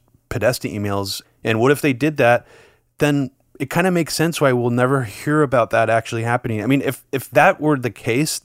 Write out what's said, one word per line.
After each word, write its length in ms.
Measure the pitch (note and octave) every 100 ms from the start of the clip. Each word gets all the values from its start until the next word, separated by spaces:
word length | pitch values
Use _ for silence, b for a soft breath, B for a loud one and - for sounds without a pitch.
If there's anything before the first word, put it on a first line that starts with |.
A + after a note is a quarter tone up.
| _ _ _
Podesta 400 | A#2 G#2 C3 A#2+
emails? 540 | G#2 G2+ G2+ G2 - - _
And 180 | A2+ A2
what 120 | B2+
if 80 | C#3+
they 140 | D3+
did 240 | A#2+ D3 D3
that? 280 | A#2+ A#2+ b b b b b -
Then 320 | D3 C#3+ C3+ - _ -
it 120 | C#3
kinda 200 | E3+ F#3
makes 220 | F3 D#3
sense 260 | - D#3+ D#3
why 140 | C#3+
we'll 160 | B2 A#2+
never 360 | A#2+ B2+ C#3
hear 380 | A2+ - D3+ D3+
about 280 | C#3+ B2 A2
that 180 | A2+ A2
actually 360 | A2+ - A#2
happening. 380 | A#2 A#2+ A#2 G#2+
I 40 | G#2+
mean, 160 | C#3
if, 200 | B2+ B2+ -
if 200 | C3+ -
that 280 | D3+ E3 F3+
were 200 | D3+ C#3+
the 100 | A#2+
case, 540 | - - B2+ D#3 -